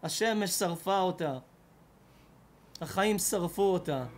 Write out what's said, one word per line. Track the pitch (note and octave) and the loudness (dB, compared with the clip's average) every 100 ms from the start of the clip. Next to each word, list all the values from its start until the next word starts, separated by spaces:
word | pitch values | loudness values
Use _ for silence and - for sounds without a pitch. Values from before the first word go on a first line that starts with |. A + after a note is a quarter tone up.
השמש | E3 - A3 G#3+ G3+ | -6 -2 0 2 0
שרפה | - F#3+ E3+ - G3 | 0 0 -2 0 2
אותה. | F#3 F3+ D#3+ C3 - - - - - - - - - - - - - - | 2 0 -4 -4 -10 -20 -20 -20 -20 -20 -20 -20 -20 -20 -20 -20 -20 -12
החיים | D#3+ F#3+ G#3 G#3 | -6 0 2 2
שרפו | - G3+ E3+ - | 2 0 0 2
אותה. | G3 F3+ F3 C#3 B2 | 2 2 0 -4 -4